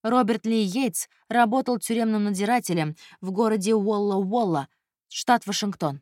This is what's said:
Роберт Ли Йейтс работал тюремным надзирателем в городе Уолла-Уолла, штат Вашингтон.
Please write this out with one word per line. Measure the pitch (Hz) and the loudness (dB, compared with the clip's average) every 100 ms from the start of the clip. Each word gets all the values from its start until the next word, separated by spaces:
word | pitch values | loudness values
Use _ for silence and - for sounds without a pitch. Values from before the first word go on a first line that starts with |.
Роберт | 220 247 214 226 220 | 4 2 4 0 0
Ли | 226 | 0
Йейтс | 202 208 254 - - _ _ | 0 0 -2 -4 -10 _ _
работал | 240 233 262 262 240 | 2 2 2 0 -4
тюремным | - 233 226 214 | -2 0 0 0
надзирателем | 208 190 208 247 233 165 151 156 - - | 0 -2 0 0 0 -2 -2 -6 -18 -12
в | 185 | -6
городе | 190 226 214 190 | 0 0 2 2
Уолла-Уолла, | 220 202 208 202 196 190 240 202 156 135 _ _ _ _ | 2 2 0 0 0 0 0 0 -2 -4 _ _ _ _
штат | - - 240 - | -8 0 0 0
Вашингтон. | 196 208 - 160 143 | -4 -4 -4 -4 -6